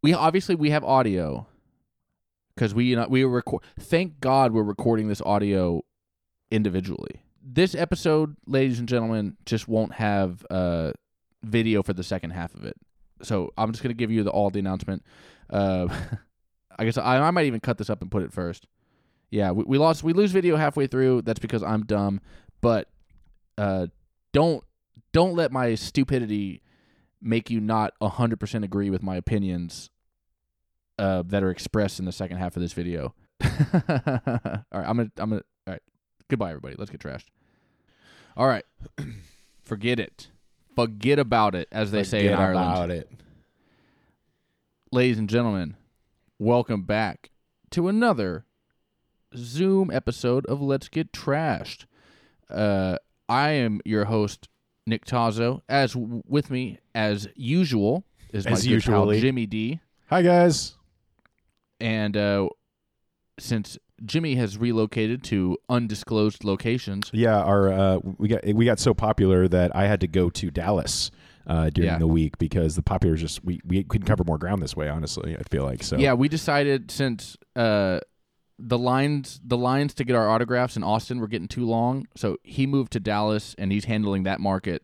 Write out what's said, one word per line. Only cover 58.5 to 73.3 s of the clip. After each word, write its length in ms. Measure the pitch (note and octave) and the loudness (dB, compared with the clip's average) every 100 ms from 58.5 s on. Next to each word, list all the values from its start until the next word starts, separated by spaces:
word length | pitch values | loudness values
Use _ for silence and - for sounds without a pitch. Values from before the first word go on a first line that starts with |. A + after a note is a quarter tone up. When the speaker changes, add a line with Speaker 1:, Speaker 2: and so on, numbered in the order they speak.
Speaker 2:
As 100 | G2 A#2+ | 0 2
Speaker 1:
good 160 | A2+ | 2
pal 180 | A#2 G#2 | 4 4
Speaker 2:
usually. 200 | G2+ G#2+ | 4 4
Speaker 1:
Jimmy 260 | B2+ B2+ G#2+ | 2 0 -4
D. 340 | A2 A2+ D#3+ _ _ _ | -4 -4 -6 _ _ _
Speaker 2:
Hi, 140 | F3 | 4
guys. 520 | F3 F3 F3 D3+ - - _ _ _ _ _ _ _ _ _ _ | 6 8 6 4 -4 -14 _ _ _ _ _ _ _ _ _ _
Speaker 1:
And, 360 | A2+ A2 G#2 G2+ | -2 0 0 0
uh, 320 | G2+ G2+ F#2+ - _ _ _ _ _ _ _ - | 2 2 0 -4 _ _ _ _ _ _ _ -18
since 380 | - A#2 G2+ - _ _ | -2 -2 -2 -14 _ _
Jimmy 300 | A2 D#3 E3 B2+ | -4 -2 0 0
has 200 | A2+ G2+ | -2 -2
relocated 680 | A#2+ A2+ G#2+ - A2 B2 | 0 0 0 0 -2 -4
to 340 | - G2+ F#2 F2 _ | -2 0 0 -2 _
undisclosed 760 | B2 A#2 G#2 - A2 G#2+ - | -2 -2 -6 -2 2 2 0
locations. 640 | G#2 F#2+ A2+ B2 - G2 - | -4 -2 -2 -2 -4 -8 -4
Speaker 2:
Yeah, 260 | A2 A2+ G#2 | 2 4 4
our, 300 | F#2+ G2+ G2 | 4 6 6
uh, 260 | F#2+ G2 F#2 F#2+ F#2 | 4 4 4 0 -2
we 100 | G#2 | 0
got, 160 | A#2 - | 0 2
we 180 | G#2 | 4
got 140 | A#2 G#2+ | 4 4
so 160 | - | 2
popular 520 | A2 A2 - F#2+ F#2 F#2 | 2 2 4 6 6 6
that 260 | F2+ F2 - | 4 2 2
I 100 | G2+ | 2
had 140 | G2+ | 2
to 60 | F2+ | 2
go 240 | F2 F2 | 2 2
to 200 | - F2 | 0 -6
Dallas, 600 | D2+ E2+ G2 D#2 - - _ - _ - | -4 0 0 -2 -4 -6 _ -20 _ -4
uh, 240 | E2 D#2+ | 0 2
during 200 | D2+ E2 | 2 0
Speaker 1:
Yeah. 80 | E2 | 2
Speaker 2:
the 80 | E2 | 4
week 320 | E2 D#2 - | 4 2 0
because 380 | D#2+ G2 D#2+ D#2+ | -2 2 0 0
the 60 | |
populars 360 | - F#2 F#2+ D#2+ | -2 2 2 2
just, 260 | D#2+ | -2